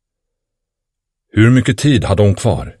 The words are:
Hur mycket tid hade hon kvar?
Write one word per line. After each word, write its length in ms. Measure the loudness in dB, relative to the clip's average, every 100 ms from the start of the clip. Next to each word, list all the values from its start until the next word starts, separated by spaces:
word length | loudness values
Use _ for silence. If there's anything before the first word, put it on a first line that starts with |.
| _ _ _ _ _ _ _ _ _ _ _ _ _
Hur 220 | 2 4
mycket 280 | 4 0 -2
tid 260 | -2 -2
hade 180 | -2 0
hon 120 | 0
kvar? 440 | 0 -4 -4 -8 -18